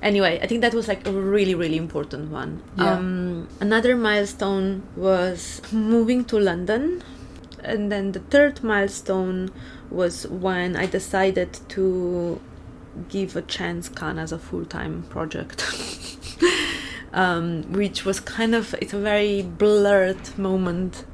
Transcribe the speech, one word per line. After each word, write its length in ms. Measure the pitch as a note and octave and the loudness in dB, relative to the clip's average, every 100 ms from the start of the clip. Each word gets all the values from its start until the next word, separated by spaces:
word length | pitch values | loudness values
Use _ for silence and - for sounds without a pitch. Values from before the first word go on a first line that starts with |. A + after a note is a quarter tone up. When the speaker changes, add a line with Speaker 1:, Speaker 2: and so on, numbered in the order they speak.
Speaker 1:
anyway, 360 | G#3 G3+ F#3 E3+ | 4 4 4 2
I 20 | - | 0
think 140 | A#3 | 2
that 120 | A#3 | 2
was, 140 | A3+ G#3+ | 2 -2
like, 180 | G3 - | -2 -2
a 40 | |
really, 440 | G3 G3 G#3 F#3+ F3 | -2 2 4 4 2
really 220 | E3 D#3 | 2 0
important 520 | D#3+ D3+ D3+ C3+ D#3 | -2 -4 -6 -6 -8
one. 300 | D3 C3+ D#3+ - - | -8 -8 -8 -10 0
Speaker 2:
Yeah. 160 | G3 | 2
Speaker 1:
Um, 540 | F#3 F#3 F#3 F3+ E3+ - - | 2 0 -2 -2 -4 -8 -2
another 360 | G3+ A3 A#3+ B3 | 2 4 6 4
milestone 880 | A3 G#3 G3+ - G3 G3 F#3+ G3 - - | 4 4 2 0 0 2 0 -2 -8 0
was 680 | F#3+ F#3 F#3 F3 - - - | 2 4 2 -2 -8 -12 -4
moving 520 | A3 G#3+ A#3 A3+ B3 B3 | 0 4 4 4 2 2
to 120 | A3 | 2
London, 640 | G3 E3+ F3+ A3+ D4+ F4+ - - - - - - | 4 2 0 0 0 -2 -8 -16 -16 -16 -18 -12
and 280 | - A3 G#3 | -4 -2 0
then 200 | G3+ G3 | -2 -2
the 60 | F#3 | -4
third 440 | - C#4+ C#4+ C#4+ | 4 6 6 4
milestone 840 | A3+ G#3 G3 - - F#3+ F#3 F#3 F#3 - - - - | 0 2 2 -2 -2 0 0 -2 -4 -8 -16 -16 -8
was 380 | F3 F3 F3 - | 0 0 0 -8
when 480 | F#3 F#3 F3+ F3+ F3 | -4 -2 0 0 -2
I 100 | F#3 | -2
decided 720 | F#3 - G3 F#3+ F#3 F3+ - - | -2 -2 2 2 2 -2 -6 -10
to 680 | - F#3+ F#3 F3 F3 F3 - - - - - - - F3 | 0 2 2 0 -2 -2 -4 -10 -18 -18 -18 -16 -14 -6
give 260 | G3 F#3 E3+ | -4 -2 -4
a 60 | |
chance 480 | - - F3 E3+ E3+ | -6 -6 -4 -6 -8
Khan 300 | - D#3+ D#3+ | -8 -6 -4
as 120 | D#3+ | -6
a 60 | E3 | -8
full-time 680 | - F3 E3 E3 D#3 E3 E3+ | -6 -8 -6 -8 -6 -8 -8
project, 480 | - D#3+ - D#3 - | -6 -6 -6 -8 -6
<laughs> 1500 | - - - - - - - - F4 F#4 - - - - - | -6 -6 -8 -10 -12 -12 -14 2 2 2 -2 -6 -8 -12 -6
um, 500 | E3+ F#3 E3+ E3+ E3 - | 2 2 2 -2 -4 -2
which 340 | F#3+ G3+ - F#3+ | 0 0 0 -2
was 140 | F#3+ | -2
kind 340 | - - A3+ A3+ | -4 -2 2 2
of, 180 | G#3+ - | 0 -6
it's 120 | G3+ | -4
a 60 | G3+ | -2
very 420 | G#3 G#3 G#3 G3+ | 2 2 4 2
blurred 960 | F#3 E3+ G#3 G#3 G3+ G3+ F#3 F#3+ - - | -2 4 6 6 8 6 6 0 -6 -2
moment. 680 | G3 F#3+ F3+ F3 F#3 - - | 2 2 2 0 -4 -6 -14